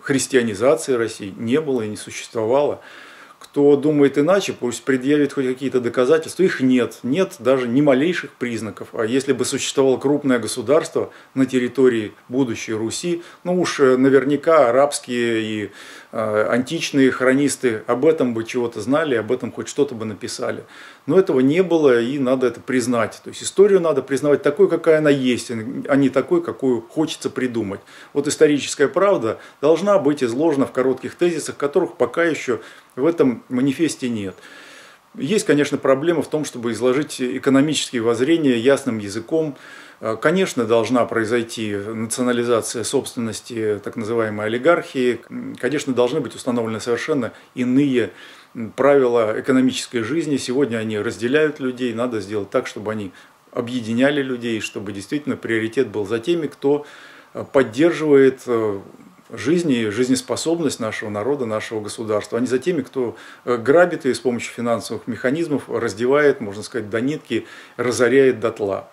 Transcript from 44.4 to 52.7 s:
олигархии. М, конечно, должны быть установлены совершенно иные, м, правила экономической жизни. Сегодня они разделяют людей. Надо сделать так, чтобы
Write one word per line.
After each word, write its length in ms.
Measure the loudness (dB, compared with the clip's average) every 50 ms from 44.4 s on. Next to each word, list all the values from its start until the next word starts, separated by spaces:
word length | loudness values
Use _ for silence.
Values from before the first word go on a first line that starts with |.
| -4
олигархии. 760 | -4 -4 0 2 2 2 2 -2 -6 -4 0 0 0 0 -2 -8 -14
М, 260 | -12 -12 -10 -12 -10 -6
конечно, 340 | -6 -4 -4 -4 -4 -2 0
должны 260 | 0 0 2 0 -4
быть 160 | -6 -6 -10
установлены 440 | -8 -6 -4 -4 -2 -2 -4 -6 -6
совершенно 540 | -4 -4 -4 -4 -2 -2 -2 -2 -2 -4 -8 -14 -20 _ _
иные, 580 | -4 -2 2 2 2 2 2 2 0 0 -2 -6 -16 -20 -20 -20 -20 -20 _ _
м, 160 | -10 -10 -10 -2
правила 640 | 2 4 6 6 6 6 4 4 4 2 2 0 -2
экономической 600 | 0 2 2 4 4 2 0 -2 -8 -4 -4 -4
жизни. 360 | -4 -2 -2 -4 -2 -2 -4
Сегодня 400 | -4 -2 -2 0 0 0 0 -2
они 200 | -4 -4 -4 -4
разделяют 600 | -4 -4 -4 -6 -4 -4 0 2 2 2 0 -2 -4
людей. 340 | -6 -6 -4 -4 -4 -4 -2
Надо 260 | -4 -4 -4 -4 -6
сделать 300 | -6 -6 -6 -6 -6 -2
так, 160 | -4 -4 -4
чтобы 260 | -4